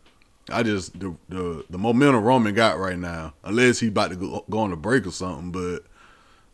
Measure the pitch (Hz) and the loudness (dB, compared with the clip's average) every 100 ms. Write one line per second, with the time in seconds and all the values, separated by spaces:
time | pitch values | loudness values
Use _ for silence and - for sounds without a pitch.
0 | _ _ _ _ - 104 113 101 87 87 | _ _ _ _ -6 -2 0 -2 -4 -10
1 | 95 78 - 92 87 80 - 90 113 120 | -10 -10 -10 -8 -6 -8 -10 -4 2 4
2 | 143 120 110 131 104 101 110 85 95 87 | 6 6 4 4 4 4 4 4 -2 -4
3 | 87 82 80 - - 117 123 117 113 104 | -6 -8 -10 -12 -2 4 4 4 2 0
4 | 90 90 87 - - 107 104 85 95 131 | 0 -2 -8 -8 -4 -2 -2 -2 0 0
5 | 95 - 90 76 87 90 90 87 - - | 0 -6 -8 -8 -8 -6 -4 -6 -10 -20
6 | - - _ _ _ | -20 -20 _ _ _